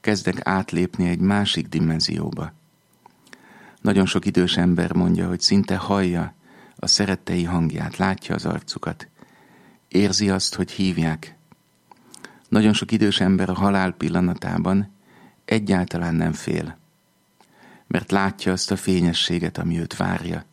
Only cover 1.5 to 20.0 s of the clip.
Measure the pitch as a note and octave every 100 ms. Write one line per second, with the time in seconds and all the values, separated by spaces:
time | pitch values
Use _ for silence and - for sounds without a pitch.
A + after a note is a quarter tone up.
1.5 | - - D#2+ D#2+ D#2+ - D#2 D#2+ D#2 D#2+
2.5 | - _ _ _ _ - _ _ - -
3.5 | - - - G#2+ G2 F#2 F#2+ G2 F#2 F2+
4.5 | - F2+ E2+ E2+ F2 F2+ F2 F2+ F2+ -
5.5 | G2+ F#2+ - - G2+ F#2 F2 E2 - _
6.5 | - - - - - G2+ F#2 - F2+ E2+
7.5 | F2 E2 - D#2+ - F#2+ F#2+ - E2 E2
8.5 | E2 - - - - - _ - _ _
9.5 | - - _ _ F2+ G2+ F#2 G#2 F#2+ -
10.5 | - F#2 - F#2+ E2 D#2+ D#2+ - - _
11.5 | _ _ _ _ - _ - - - _
12.5 | G#2 G#2+ G#2+ - A2 G#2 F#2+ F#2+ F#2+ F#2
13.5 | F#2 G2 G2 F#2 F2 D#2+ F2 F2+ E2+ F#2
14.5 | F2 F2 G2 G#2 _ _ - - _ -
15.5 | A2 G2+ F#2+ F2+ E2+ E2+ E2 E2 D#2+ -
16.5 | D#2+ D#2+ - _ _ _ _ _ _ _
17.5 | _ - - _ - - G2 G2 - -
18.5 | F#2 - G2 - F#2 E2+ E2 - F2 E2
19.5 | - E2+ E2+ E2+ -